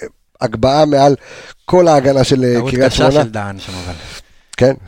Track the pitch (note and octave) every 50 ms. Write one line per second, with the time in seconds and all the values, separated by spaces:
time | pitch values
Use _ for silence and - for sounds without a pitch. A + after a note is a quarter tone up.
0 | - - - _ _ _ _ _ C3 A#2+ A2 A2+ A#2 C3 C#3 D3+ D#3 D3+ C#3+ C3+
1 | C#3 C#3+ C#3 - - - - - - - - _ _ - - F3+ F3 E3+ D3+ C#3+
2 | B2+ C#3 C3+ C3+ B2+ - C#3+ C3 B2+ B2 A#2+ A#2+ A#2+ C3+ C3+ B2 C3+ B2 A#2+ -
3 | - - C#3 D3+ C#3 A2+ G#2+ G#2+ G2+ G2+ G2 F#2+ - - F#2 F#2 F2 F2+ F2 D#2+
4 | - - - - - _ _ _ _ _ - - B2 C3 C3+ - -